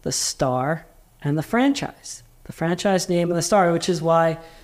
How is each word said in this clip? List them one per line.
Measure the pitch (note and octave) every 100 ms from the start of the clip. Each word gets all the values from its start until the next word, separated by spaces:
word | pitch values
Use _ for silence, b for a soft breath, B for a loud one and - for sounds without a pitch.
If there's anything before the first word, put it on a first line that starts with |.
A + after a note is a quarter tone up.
the | -
star | - - - C#3 B2+ C3+ D#3+ - - _ _
and | C#3+ D3+
the |
franchise. | D3 A3+ C4+ C#4 - - - - - -
The | -
franchise | - E3 F3 G#3 F#3+ F#3
name | F3 E3+
and | F3
the |
star, | D#3 G#3 F3
which | E3+ E3+
is | E3+
why, | E3 E3 E3 D#3+ B B